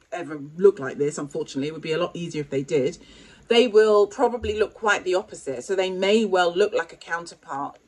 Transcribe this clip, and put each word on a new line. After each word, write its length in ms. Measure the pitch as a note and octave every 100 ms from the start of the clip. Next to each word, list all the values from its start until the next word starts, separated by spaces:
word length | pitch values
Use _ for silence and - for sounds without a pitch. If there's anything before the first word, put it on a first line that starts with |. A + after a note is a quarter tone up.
| -
ever 300 | - C#3 D3+ C#3+ D#3+
look 200 | G3 F#3+
like 200 | - -
this, 200 | C#3+ D3+
unfortunately. 520 | D3 E3 D3+ C#3+ D3
It 40 |
would 80 | D#3+
be 120 | D#3
a 40 | D#3+
lot 140 | F3
easier 280 | E3+ E3 D3+
if 80 | C#3+
they 140 | C3+
did. 340 | C#3+ D#3 B2+ F3+ - - - - -
They 200 | A#3 B3
will 400 | G#3 A3 G#3 G3+
probably 520 | - A#3+ A#3+ A3 G#3+
look 140 | G3+
quite 320 | - G#3+ G3+ F#3
the 100 | F3+
opposite. 480 | G#3+ - - B2
So 100 | -
they 160 | F#3+ F#3
may 360 | F#3 F#3+ A3 G#3+
well 280 | F#3 F3
look 200 | F3 G3+
like 180 | - E3
a 60 | -
counterpart 840 | - E3+ F3 - - C#3 C#3+ -